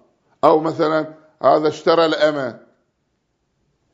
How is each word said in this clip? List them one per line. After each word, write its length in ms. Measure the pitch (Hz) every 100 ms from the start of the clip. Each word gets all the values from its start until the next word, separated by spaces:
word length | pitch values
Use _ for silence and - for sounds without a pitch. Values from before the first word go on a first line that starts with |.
| _ _ _ _
أو 160 | 151 160
مثلًا 540 | 160 156 156 156 156 - _ _
هذا 260 | 131 156 151
اشترى 380 | 147 185 165 165
الأمة، 540 | 151 151 151 127 - _ _ _ _ _ _ _ _ _ _ _ _ _